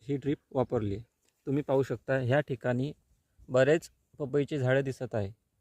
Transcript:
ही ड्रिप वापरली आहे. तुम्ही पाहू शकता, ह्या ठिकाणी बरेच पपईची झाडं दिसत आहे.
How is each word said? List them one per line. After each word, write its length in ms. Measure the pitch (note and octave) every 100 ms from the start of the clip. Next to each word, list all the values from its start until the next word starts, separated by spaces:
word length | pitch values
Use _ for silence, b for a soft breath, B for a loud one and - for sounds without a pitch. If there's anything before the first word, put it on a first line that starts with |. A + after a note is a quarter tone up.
ही 140 | - C#3+
ड्रिप 220 | C3+ D#3 _
वापरली 440 | C3+ B2 B2 G#2 G2+
आहे. 80 | A#2 _ _ _ -
तुम्ही 180 | C#3
पाहू 200 | C#3+ C3+
शकता, 340 | C3 A#2+ - C3
ह्या 220 | B2 C#3+
ठिकाणी 540 | - C3 B2+ B2 C#3 - _ _ _ _ -
बरेच 400 | B2+ C3 E3 - _ _ -
पपईची 400 | C#3 D3 C#3+ D3+
झाडं 240 | B2+ C3+
दिसत 340 | C3+ B2+ B2+ A2+
आहे. 160 | G2+ - _ _